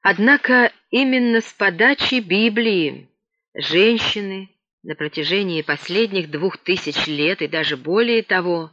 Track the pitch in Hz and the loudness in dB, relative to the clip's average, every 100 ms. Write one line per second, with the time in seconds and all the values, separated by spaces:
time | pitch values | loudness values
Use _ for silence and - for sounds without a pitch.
0 | 196 190 220 285 - 254 240 - _ 240 | 0 2 4 4 4 4 4 0 _ 0
1 | 269 254 240 226 220 - 196 175 233 285 | 2 2 2 2 -2 -2 -2 2 2 2
2 | - 254 196 190 226 214 226 190 151 131 | 0 -2 0 2 2 2 0 0 -2 -4
3 | 139 _ _ _ _ - - 160 214 233 | -18 _ _ _ _ -12 -2 4 4 4
4 | - 214 196 190 190 _ _ _ - 151 | -2 -4 -6 -10 -12 _ _ _ -14 -8
5 | 151 156 147 190 196 160 151 147 - 180 | -6 -4 -2 -2 -2 -4 -4 -6 -2 -2
6 | 226 190 156 147 185 - - 185 - 143 | 0 -2 -6 -4 -4 -4 -4 -4 -2 -6
7 | - 147 151 190 151 160 147 143 127 190 | -4 -2 -2 -2 -4 -4 -4 -6 -2 0
8 | 233 226 220 185 175 170 160 | 2 0 2 -2 0 -4 -6